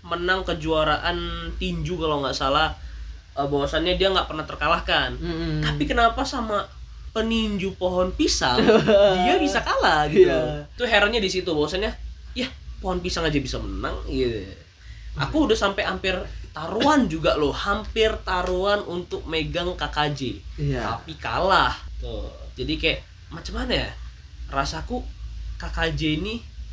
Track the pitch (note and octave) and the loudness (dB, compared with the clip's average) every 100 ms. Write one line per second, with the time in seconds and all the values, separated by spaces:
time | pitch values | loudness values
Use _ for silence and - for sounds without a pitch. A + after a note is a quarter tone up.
0 | - E3+ F3 F#3+ F#3 E3 D#3 D#3 D#3 D3 | -4 -2 0 0 0 -4 0 2 4 2
1 | E3 F3 E3+ E3+ E3 - F#3 E3+ D3+ F3 | 0 -2 -4 -6 -8 -4 -4 -2 -2 -2
2 | D#3+ D3 C3+ - C#3 C#3+ D#3 - - - | 0 0 0 0 2 4 2 -2 -12 -12
3 | - - - - C#3+ C#3+ C#3 D#3 E3+ F3+ | -12 -14 -12 -4 0 2 2 0 2 2
4 | F#3+ F#3 - D#3 D3 - D3+ E3+ F3+ E3 | 4 2 0 -6 -8 -4 0 0 2 0
5 | C3 B2+ E3 D#3+ E3 D3+ D3+ D3+ - A#3+ | 0 -4 -4 -4 -2 0 0 0 0 4
6 | A#3 A#3 C4+ C#4 A3 G3+ - - - - | 4 2 -4 -4 -2 -4 -4 -12 -16 -16
7 | - A3+ A3+ A3+ A3 G3+ F#3+ - F#3 F3+ | -8 -4 0 0 0 -2 -4 -2 0 2
8 | F#3 - D4+ - C#3 B2 A3+ G#3+ D#3+ G#3 | 0 2 2 4 4 4 8 8 8 8
9 | G3+ F#3+ F#3 F4+ D4 A#3 - A#4+ B3+ D#3 | 8 6 4 4 4 0 0 2 4 4
10 | D3+ E3 F3+ D#3+ D3+ D3+ - - A#3+ A3 | 4 8 8 6 0 -4 -10 -4 4 6
11 | G3+ A#3 F#3+ F#3 F3 D#3 D3+ C#3+ A#3 - | 6 2 0 -2 0 0 0 0 -4 -6
12 | - - - - B3+ - - - F#3+ F3+ | -12 -12 -12 -6 -6 -6 -14 -8 -4 -2
13 | F3 F3 D#3+ D3 B2+ A#2+ G#2+ F#2+ B2 D3+ | -2 0 2 2 0 -6 -6 -4 -4 -6
14 | - C3 B2+ A2 F#2+ F#2 - - - - | -4 0 0 -2 -8 -14 -20 -20 -18 -16
15 | - - C3 D4+ C4 A3 G3+ G3 F3 F#3 | -12 -6 -2 2 2 2 0 0 -4 -2
16 | F#3+ F3+ - - - - D#3+ G3 C#4+ D4+ | -2 -4 -6 -12 -12 -10 -6 0 4 4
17 | G#3+ D#3+ D#3+ D3 D3 - - G#3 G#3 A3+ | 4 2 0 2 0 0 -2 -2 -2 2
18 | A3 G#3+ - F#3 F3+ F3+ G3 G3+ G3 F3 | 2 2 -4 -2 0 0 2 0 0 -6
19 | F3 F#3+ - D#3+ D3+ D3+ F3 F3 D3 - | -6 -8 -4 -2 -2 -2 -4 -4 -4 0
20 | D3+ C#3+ B2+ F#2 - - C#3+ C3 A2 A#2 | -2 -2 -6 -8 -12 -4 -2 -2 -2 -6
21 | - D#3 B2+ A#2+ F#3 F3+ C3 A2+ - - | -8 -10 -4 0 4 6 4 2 -8 -8
22 | A#2+ G#2+ G2 - - - C3 D#3 D#3+ C3 | -8 -6 -8 -12 -14 -8 -4 0 0 0
23 | - - - D#3+ - A3+ B3 F3 A2+ - | -8 -20 -14 -12 -8 -6 -2 -2 -2 -8
24 | - - - - - C#3 C#3+ D#3+ - B3 | -14 -16 -20 -14 -6 -2 -2 -4 -6 -6
25 | - - - - - - - - E3 D3 | -8 -12 -12 -10 -10 -8 -8 -2 -2 0
26 | D#3 D3+ G3 A3+ - - - | 0 0 -2 -6 -10 -14 -12